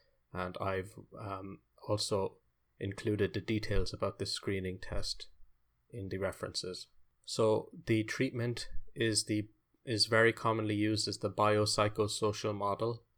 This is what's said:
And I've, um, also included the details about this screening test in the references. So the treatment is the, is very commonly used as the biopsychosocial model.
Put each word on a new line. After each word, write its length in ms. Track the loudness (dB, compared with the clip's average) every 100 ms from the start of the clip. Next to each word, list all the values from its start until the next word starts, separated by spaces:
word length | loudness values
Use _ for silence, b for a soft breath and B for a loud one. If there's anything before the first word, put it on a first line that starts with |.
| _ _ _
And 220 | -6 -6 -4
I've, 340 | -2 -2 -4 -10 -18 -12
um, 400 | -10 -8 -10 -14 _ _ -2
also 480 | -2 0 0 0 -4 _ _ _ -8
included 520 | -8 -4 -2 0 0
the 80 | -2
details 520 | -2 -2 2 2 2
about 260 | 0 -4 -4
this 140 | -6
screening 460 | -4 -2 -2 -2 -6
test 480 | -4 -2 -2 -4 -10 -18 -20 _ _ _ _
in 180 | -10 -6
the 100 | -4
references. 680 | -4 -4 -8 -6 -8 -10 -14 _ -20 _
So 440 | -10 2 4 4 0 -12 0
the 160 | 0
treatment 680 | 0 0 -2 0 -4 -4 -2 -2 -2
is 300 | 0 2 2
the, 240 | 2 0 -2 _ _ _
is 220 | -4 2 4
very 260 | 6 6
commonly 420 | 6 0 0 0
used 320 | 2 2 2 -2
as 120 | -2
the 120 | -4
biopsychosocial 1200 | 2 4 6 4 4 2 2 0 2 0 0 -2
model. 500 | -2 -2 0 -2 -4 _